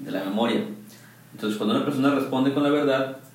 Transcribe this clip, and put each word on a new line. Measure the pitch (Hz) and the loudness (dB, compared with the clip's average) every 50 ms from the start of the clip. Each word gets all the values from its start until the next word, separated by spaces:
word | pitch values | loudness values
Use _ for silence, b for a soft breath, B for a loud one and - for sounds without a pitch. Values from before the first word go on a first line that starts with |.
de | - - | -10 -8
la | - - - | -6 -6 -4
memoria. | - - - 233 - - - - - - - - B B B B B B B B B | -2 0 0 2 2 2 0 -2 -4 -8 -14 -16 B B B B B B B B B
Entonces, | - - 110 107 107 - | -10 -6 -4 -4 -2 -2
cuando | 107 107 123 | 0 0 0
una | 139 - | 0 0
persona | 147 127 127 135 143 | 0 0 2 2 4
responde | 139 131 135 - 135 127 135 139 | 2 2 0 0 0 0 2 2
con | 135 147 143 | 2 2 2
la | 143 | 2
verdad, | 147 147 147 135 131 131 135 - - - - - | 2 4 4 2 2 2 0 -2 -6 -12 -16 -10